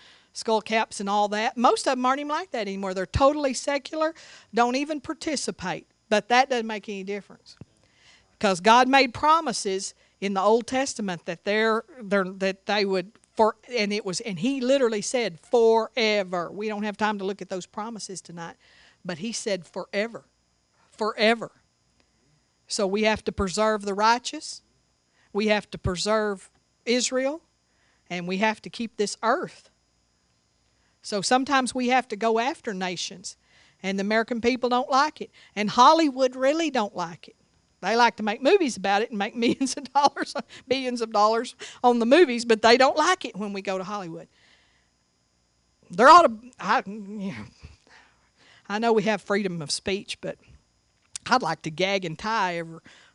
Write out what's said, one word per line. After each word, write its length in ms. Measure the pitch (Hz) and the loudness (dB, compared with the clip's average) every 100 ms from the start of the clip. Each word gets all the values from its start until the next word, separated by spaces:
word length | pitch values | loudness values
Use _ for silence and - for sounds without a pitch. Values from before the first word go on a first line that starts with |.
| - - _ | -20 -20 _
skull 260 | - - 220 | -10 -2 -2
caps 400 | - 226 - - | 0 -2 -2 -6
and 100 | 202 | -2
all 200 | 208 208 | 0 0
that. 260 | 208 233 240 | -2 -4 -2
Most 320 | 254 440 311 | -2 0 -2
of 40 | |
them 140 | 254 254 | 0 0
aren't 140 | 269 | -2
even 100 | 294 | -4
like 220 | 302 381 | -8 -6
that 160 | 240 202 | -8 -8
anymore. 260 | 196 196 | -6 -6
They're 120 | 185 180 | -6 -4
totally 480 | - 277 302 285 | 2 4 4 -2
secular, 600 | 240 - 277 - 311 311 330 - - _ | -4 -4 -6 -6 -4 -4 -4 -20 -20 _
don't 220 | 208 240 254 | 0 2 0
even 240 | 294 302 | -4 -6
participate. 880 | - 311 330 285 - 180 185 160 - _ - | -8 -8 -4 -4 -6 -8 -8 -8 -10 _ -2
But 180 | 214 - | 0 4
that 220 | 247 262 | 4 4
doesn't 180 | 247 220 | 0 -4
make 220 | 214 202 | -8 -10
any 160 | 196 190 | -12 -8
difference. 500 | 202 - - - - - _ _ _ _ _ _ - | -10 -12 -20 -20 -20 -20 _ _ _ _ _ _ -2
'Cause 200 | 208 180 | 0 2
God 300 | 202 233 254 | 6 6 8
made 240 | 269 277 | 4 2
promises 800 | - 302 330 311 - 202 190 196 - _ - | 0 2 2 2 -6 -4 -6 -8 -16 _ -8
in 140 | 202 | -4
the 80 | 190 | 0
Old 260 | 202 233 220 | 2 2 0
Testament 560 | 262 269 - 202 170 | -4 -4 -4 -6 -6
that 220 | - 165 202 | -8 -8 -2
they're, 400 | 214 226 220 - 269 | 0 2 0 -4 -14
they're, 240 | 202 202 185 | -2 -2 -2
that 400 | 190 190 190 - | -4 -4 -4 -4
they 180 | 208 | -2
would, 300 | 196 190 185 _ _ - | 0 -2 -4 _ _ 2
for, 200 | 220 - - | 2 0 -8
and 240 | 240 202 | -4 -2
it 100 | 208 | -4
was, 160 | 196 170 | -4 -6
and 200 | 233 180 | -6 -4
he 200 | 233 277 | -2 -2
literally 420 | 247 277 233 214 | 0 2 2 0
said, 380 | - 247 214 165 | -4 -4 -4 -6
"Forever." 1120 | - 240 226 226 220 - 220 208 185 180 165 | -2 4 4 4 0 -2 0 0 -2 -4 -6
We 160 | 185 214 | -6 -8
don't 160 | 208 | -6
have 140 | 214 202 | -6 -2
time 200 | 214 208 | -2 -2
to 40 | |
look 180 | 196 196 | -6 -8
at 60 | 185 | -8
those 180 | 190 - | -10 -10
promises 540 | - 220 214 - 180 | -10 -10 -12 -14 -14
tonight, 380 | - 170 165 - _ _ _ _ 180 | -16 -14 -14 -16 _ _ _ _ -12
but 140 | 160 | -8
he 120 | 226 | -8
said, 340 | - 220 185 - | -6 -4 -4 -6
"Forever." 600 | 196 180 202 226 214 _ _ _ _ _ _ _ | -12 -6 -4 -4 -8 _ _ _ _ _ _ _
Forever. 600 | - 220 247 214 233 156 _ _ _ _ _ _ _ _ _ _ _ - | -6 -6 2 2 2 -4 _ _ _ _ _ _ _ _ _ _ _ -10
So 180 | - 196 | -4 -2
we 180 | 202 | 0
have 200 | 214 208 | 0 0
to 80 | - | -4
preserve 500 | 196 190 170 220 214 | -4 -4 0 0 0
the 140 | 202 196 | -4 0
righteous. 680 | 220 240 - 302 - - _ _ _ _ _ _ _ | 2 2 -2 -12 -12 -18 _ _ _ _ _ _ _
We 140 | 202 214 | -2 0
have 220 | 208 - | 0 -2
to 80 | 180 | -8
preserve 720 | 196 175 202 220 214 190 - _ _ _ - | -6 -4 0 0 0 -6 -12 _ _ _ -2
Israel. 560 | 247 240 254 262 320 _ _ _ _ _ _ - | 0 0 -2 -4 -6 _ _ _ _ _ _ -10
And 160 | 175 175 | -8 -6
we 100 | 190 | -2
have 240 | 220 208 | -2 -2
to 80 | 180 | -10
keep 280 | - 226 - | -10 -10 -4
this 200 | 202 - | -6 -2
earth. 480 | 226 311 196 - _ _ _ _ _ _ _ _ _ _ _ _ _ _ | -2 -2 -4 -14 _ _ _ _ _ _ _ _ _ _ _ _ _ _
So 220 | - 208 | -8 -6
sometimes 500 | 175 254 269 269 254 | 0 0 2 0 0
we 140 | 262 247 | -4 0
have 200 | 254 - | 0 0
to 60 | 208 | -4
go 220 | 226 226 | -2 0
after 380 | 247 330 - 185 | -2 -4 -10 -8
nations. 600 | 185 170 - 180 - - _ _ _ _ | -6 -6 -10 -12 -18 -18 _ _ _ _
And 160 | 190 196 | -6 -4
the 40 | |
American 380 | 202 220 220 240 | 0 0 0 -2
people 300 | 240 254 247 | 0 0 0
don't 200 | 247 269 | 0 2
like 280 | 262 302 - | 2 2 -2
it. 120 | - _ - 196 | -16 _ -14 -6
And 160 | 208 | -2
Hollywood 640 | 240 262 330 311 254 262 254 | 8 8 8 4 2 -2 2
really 340 | 262 320 320 | 0 2 0
don't 260 | 254 202 - | -2 -4 -6
like 320 | 170 175 - | -10 -10 -20
it. 80 | _ _ _ _ - | _ _ _ _ -8
They 140 | 180 233 | -2 4
like 200 | 233 - | 4 2
to 60 | |
make 200 | 214 220 | -6 0
movies 340 | 269 403 294 196 | 4 4 2 -2
about 240 | 196 202 | 0 0
it 80 | 233 | 0
and 80 | 202 | -6
make 180 | 208 240 | -6 -2
<laughs> 0 | |
millions 400 | 233 - 262 - | -2 0 -4 -6
of 160 | 277 | -2
dollars, 440 | 277 285 - 320 285 - - - | 2 2 2 -8 -8 -12 -14 -4
billions 340 | 262 254 240 | -2 -2 -4
of 100 | 226 | -2
dollars 440 | 214 214 226 247 - - - | 2 2 2 -4 -12 -20 0
on 140 | 247 240 | 2 2
the 80 | 226 | 4
movies, 400 | 302 320 240 240 | 6 6 2 0
but 160 | 226 | 4
they 160 | 226 247 | 6 6
don't 180 | 269 311 | 4 4
like 300 | 320 370 254 | 2 0 -4
it 100 | 190 | -10
when 160 | 208 | -8
we 120 | 196 | -8
go 160 | 196 190 | -6 -6
to 40 | |
Hollywood. 440 | 180 208 175 165 156 _ _ _ _ _ _ _ _ _ _ _ _ _ _ _ - | -6 -10 -10 -14 -18 _ _ _ _ _ _ _ _ _ _ _ _ _ _ _ -10
There 180 | 175 262 | 6 10
ought 200 | 339 311 | 10 10
to, 120 | 220 247 - | 2 -16 -10
I, 240 | 180 254 190 | -2 -2 -2
you 460 | 214 196 214 190 | -12 -12 -8 -8
know, 140 | 120 104 _ 73 - _ - _ _ _ _ _ _ - | -8 -14 _ -20 -20 _ -20 _ _ _ _ _ _ -8
I 80 | 208 | -2
know 160 | 233 | 2
we 100 | 226 | 2
have 200 | 196 208 | 2 -2
freedom 360 | - 202 196 175 | -2 -2 -2 -6
of 80 | 143 | -6
speech, 500 | - - 196 - - | -6 -6 -6 -8 -12
but 160 | 170 - _ - _ _ _ _ _ - - | -12 -12 _ -20 _ _ _ _ _ -12 -2
I'd 160 | 247 | -2
like 200 | 160 160 | 0 -6
to 100 | 160 | -8
gag 320 | 156 185 202 | -4 -2 -2
and 160 | 175 160 | -4 -8
tie 380 | 220 226 185 170 | -6 -2 -2 -4
every 220 | 165 165 - - _ | -10 -16 -20 -20 _